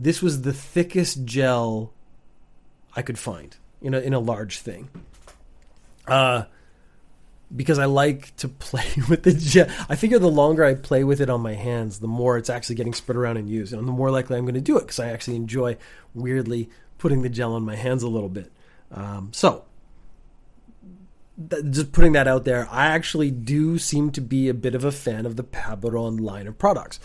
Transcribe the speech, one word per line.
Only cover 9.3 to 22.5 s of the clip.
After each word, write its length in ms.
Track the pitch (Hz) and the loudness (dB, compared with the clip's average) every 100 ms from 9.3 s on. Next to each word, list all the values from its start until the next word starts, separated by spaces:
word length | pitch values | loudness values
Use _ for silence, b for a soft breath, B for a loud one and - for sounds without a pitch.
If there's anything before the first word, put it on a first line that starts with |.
gel. 360 | 160 151 180 151 B B | 2 4 4 4 B B
I 80 | 139 | -2
figure 220 | 220 240 | 2 4
the 100 | 180 | 4
longer 360 | 147 147 160 | 4 4 6
I 100 | 147 | 4
play 300 | 131 - 135 | 4 0 2
with 160 | 139 143 | 2 2
it 100 | 131 | 0
on 100 | 120 | -2
my 140 | 113 | -4
hands, 440 | 101 120 117 110 98 | -6 -4 -4 -6 -6
the 80 | 110 | -6
more 300 | 120 123 120 | -2 0 0
it's 140 | 113 | -2
actually 260 | 120 - 117 | -6 -6 -6
getting 160 | 117 | -6
spread 240 | 117 - 120 | -6 -6 -4
around 220 | 120 113 | -2 -4
and 100 | 104 | -4
used. 240 | 110 101 | -6 -6
And 140 | 110 123 | -8 -6
the 40 | |
more 180 | 127 135 | -2 0
likely 260 | 131 131 123 | 0 -2 -4
I'm 80 | |
gonna 160 | 127 127 | -4 -4
do 160 | 139 262 | 2 0
it, 100 | - | 0
'cause 120 | - | -6
I 120 | 117 | -6
actually 260 | 110 123 117 | -6 -8 -6
enjoy 400 | 113 127 123 113 B B B | -4 -2 -2 -4 B B B
weirdly 540 | 117 123 131 113 120 113 b b - | -10 -4 -4 -2 -4 -6 b b -4
putting 240 | 160 135 | 0 2
the 60 | 123 | 0
gel 260 | 117 117 | -2 -4
on 100 | 113 | -4
my 120 | 107 107 | -6 -4
hands 260 | 123 131 | -2 -2
a 60 | 117 | -2
little 200 | 110 98 | -4 -4
bit. 240 | 98 - _ b b b | -8 -12 _ b b b
Um, 400 | - 101 101 98 | -14 -10 -10 -10
so, 320 | - 180 - - - - - - - - - - - - - 190 185 185 - - - 160 | 2 2 2 -10 -20 -20 -20 -20 -20 -20 -20 -20 -20 -20 -20 -20 -20 -20 -20 -20 -16 -8
th-, 140 | 156 147 | -6 -2
just 220 | 135 143 | -2 4
putting 200 | - 165 | 12 12
that 160 | 147 131 | 12 4
out 160 | 131 | 2
there, 240 | 131 | 2